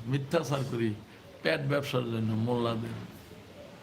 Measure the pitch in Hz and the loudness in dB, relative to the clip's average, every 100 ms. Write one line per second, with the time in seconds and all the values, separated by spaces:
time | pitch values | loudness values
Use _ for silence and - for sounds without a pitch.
0 | 113 139 - 170 143 139 127 120 113 104 | 0 0 2 0 2 0 0 2 2 0
1 | - - - - 156 156 139 143 - 127 | -10 -18 -18 -2 2 2 2 2 2 0
2 | 120 113 110 110 117 120 117 113 113 - | 2 2 2 2 2 4 2 0 -4 -6
3 | - - - - - - - - | -10 -12 -16 -18 -16 -16 -16 -18